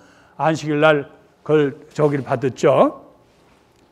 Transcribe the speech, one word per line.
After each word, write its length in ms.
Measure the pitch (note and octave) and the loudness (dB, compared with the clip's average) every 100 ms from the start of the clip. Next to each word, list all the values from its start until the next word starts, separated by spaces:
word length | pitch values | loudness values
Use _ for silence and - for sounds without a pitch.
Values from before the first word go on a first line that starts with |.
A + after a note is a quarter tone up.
| _ _ _ - | _ _ _ -6
안식일 420 | D3 D#3 D3+ D3 | -4 -4 -4 0
날 300 | D#3 D3+ C3+ - _ _ | 2 2 -2 -14 _ _
그걸 380 | - D3+ C#3+ - - | -2 0 0 -4 -12
저기를 320 | - D3 C#3+ | -2 -2 -2
받았죠. 800 | B2 C3+ C#3 - D#3 C3+ C#4 - - _ _ _ _ _ _ _ _ | -4 -4 -4 0 2 4 2 0 -16 _ _ _ _ _ _ _ _